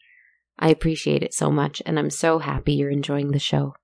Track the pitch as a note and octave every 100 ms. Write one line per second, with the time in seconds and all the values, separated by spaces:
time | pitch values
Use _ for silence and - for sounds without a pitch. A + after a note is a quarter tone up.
0 | _ - _ _ _ - D#3+ D#3 E3 D#3
1 | D3+ C#3+ - - D3+ D3 D3 - - D#3
2 | D3 D3 E3 D#3+ D3+ C3+ D3 C#3+ C#3+ C#3+
3 | C#3 C#3+ C#3+ C#3+ - D3 C#3 -